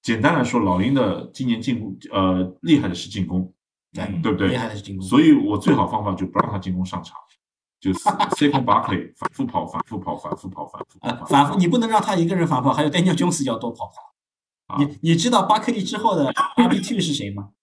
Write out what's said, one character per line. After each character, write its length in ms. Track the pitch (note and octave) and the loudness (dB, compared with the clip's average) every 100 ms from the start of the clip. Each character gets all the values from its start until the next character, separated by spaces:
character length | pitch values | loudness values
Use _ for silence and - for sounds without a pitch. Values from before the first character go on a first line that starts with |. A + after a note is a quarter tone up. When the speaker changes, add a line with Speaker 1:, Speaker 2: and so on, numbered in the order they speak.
Speaker 1:
简 180 | - A2+ | -2 2
单 140 | - | 2
来 80 | D#3 | 2
说， 160 | A#2+ B2 | 0 0
老 240 | G2+ F2+ | 0 2
鹰 100 | A2 | 2
的 380 | C#3 G#2+ E2 - | 2 0 -2 -8
今 140 | - B2+ | -6 -4
年 160 | A2 | -2
进 160 | - A2+ | -2 -4
攻， 180 | G#2 F#2 - | -6 -12 -6
呃， 460 | G2 F#2+ F#2 F#2 - | 0 2 2 -2 -6
厉 180 | E3 D3 | 2 2
害 80 | G#2+ | 2
的 60 | |
是 140 | F2 - | -6 -8
进 160 | G#2 | -6
攻， 300 | E2+ F2+ F#2 _ _ _ _ | -2 -2 -4 _ _ _ _
Speaker 2:
对， 120 | - F#2 F2+ | -10 -6 -2
Speaker 1:
对 100 | E2 | -2
不 60 | - | 0
对？ 100 | F#2+ | 0
Speaker 2:
厉 80 | B2 | 0
害 100 | A#2 | -4
的 80 | |
是 80 | G#2 | -8
进 140 | - G2 | -10 -10
攻。 100 | F#2+ | 2
Speaker 1:
所 140 | B2 | 6
以 120 | D#3+ | 8
我 240 | C#3 G2+ G#2 | 6 4 0
最 160 | - | 2
好 140 | - - | 2 2
方 180 | G#2+ | -2
法 80 | G#2 | -2
就 120 | F#2 F#2 | -4 -4
不 100 | G2+ | -2
让 100 | - | -2
他 80 | G2+ | -4
进 160 | F#2 | -4
攻 100 | F2+ | -4
上 160 | F#2 F2 | -4 -6
场， 120 | D#2+ - - _ _ _ _ _ | -12 -20 -20 _ _ _ _ _
就 120 | G2 | -2
Saquon 720 | F#2 - - - - D3 C#3 | 0 0 0 -2 2 2 2
Barkley 480 | A#2+ G2+ - F2+ - _ | 2 0 0 -4 -6 _
反 140 | - | -10
复 140 | - - | -6 -4
跑、 180 | F2 - | -4 -6
反 140 | - - | -8 -8
复 120 | G#2 | -8
跑、 160 | F2+ - | -8 -10
反 200 | - - | -8 -10
复 120 | G2 | -12
跑、 180 | F2+ D#2 | -14 -14
反 160 | - - | -14 -16
复 100 | _ | _
跑， 100 | - | -10
Speaker 2:
呃， 60 | |
Speaker 1:
反 40 | A#2+ | -8
复 60 | |
跑。 20 | - | 0
Speaker 2:
反 260 | - C#3+ | 2 4
复， 60 | G3 | 2
你 100 | F3 | 2
不 100 | B3 | 2
能 100 | A3+ | 2
让 140 | A3 | 0
他 140 | - F#3+ | 0 0
一 100 | E3 | 0
个 80 | |
人 100 | F#3 D#3+ | 0 0
反 140 | C3+ | 0
复， 100 | C3 | 0
还 120 | - | 0
有 80 | D3+ | 0
Daniel 260 | F3 F#3 D#3+ | 2 2 2
Jones 280 | F3 - | 0 0
要 120 | C3 A2+ | -4 -4
多 140 | A#2 | -6
跑 160 | - - | -10 -14
跑。 880 | - - _ _ _ _ _ _ | -16 -20 _ _ _ _ _ _
Speaker 1:
啊。 80 | - | -2
Speaker 2:
你， 160 | C#3+ - | -2 0
你 120 | E3 | 2
知 160 | E3 A#3 | 2 4
道 140 | A3+ | 2
巴 160 | F#3+ D#4 | 4 2
克 100 | C#4 | 2
利 120 | A3+ | -4
之 140 | F#3 G#3 | -4 -2
后 200 | A#3 F3 | 0 2
的 120 | C3+ - - - | 0 0 -2 2
R 120 | A#3+ | 2
B 120 | F#3+ | 2
two 180 | - A3+ | -2 -2
是 140 | E3+ | -2
谁 160 | C#3+ G2+ | -2 -6
吗？ 200 | G2+ G2 _ | -8 -12 _